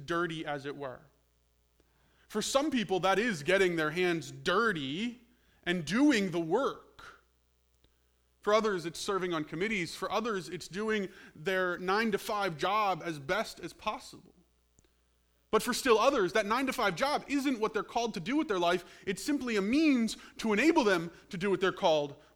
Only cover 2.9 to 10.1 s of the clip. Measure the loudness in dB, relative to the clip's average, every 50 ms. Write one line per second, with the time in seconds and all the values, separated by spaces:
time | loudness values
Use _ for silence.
2.9 | 0 2 2 4 4 4 2 0 0 -2 2 2 4 4 4 4 2 0 -2 0
3.9 | 0 0 0 0 0 -2 -4 -8 -12 -6 -2 0 2 2 2 2 0 -2 -4 -6
4.9 | -4 -4 -4 -6 -6 -10 _ _ _ _ _ _ _ _ -4 -4 -4 -4 -2 -2
5.9 | 2 4 4 6 6 4 2 0 -2 -2 -2 0 0 0 0 0 -4 -6 -14 -20
6.9 | _ -20 -20 -20 -20 -20 _ _ _ _ _ _ _ _ _ _ _ _ _ _
7.9 | _ _ _ _ _ _ _ _ _ _ 0 2 4 4 4 2 0 -2 -4 -6
8.9 | -8 -8 -4 -4 -2 -2 -2 -2 -2 -2 -4 -4 -4 -4 -2 -2 -2 -2 -4 -4
9.9 | -6 -8 -6 -4